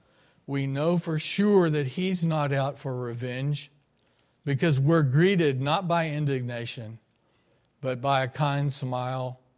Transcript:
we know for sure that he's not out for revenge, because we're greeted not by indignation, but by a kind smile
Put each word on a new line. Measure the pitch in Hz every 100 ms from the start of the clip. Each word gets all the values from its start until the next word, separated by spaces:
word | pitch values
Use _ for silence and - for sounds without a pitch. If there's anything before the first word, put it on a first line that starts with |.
| _ _ _ _ -
we | 139 139
know | 139 160 175
for | 170 156
sure | - - 208 202 165
that | 151 135
he's | 175 185 180
not | 165 156 143
out | 139 135 -
for | 143
revenge, | 127 123 117 123 123 139 147 - _ _ _ _ _ _ _
because | 147 139 170 135
we're | 139 165
greeted | 139 139 185 196 151 127
not | 139 165 175
by | 170 160
indignation, | 147 147 131 123 120 120 - 110 113 _ _ _ _ _ _ _ _
but | 131 127
by | 139 139
a | 131
kind | - 147 143 143
smile | - 131 127 123 131 127 123 _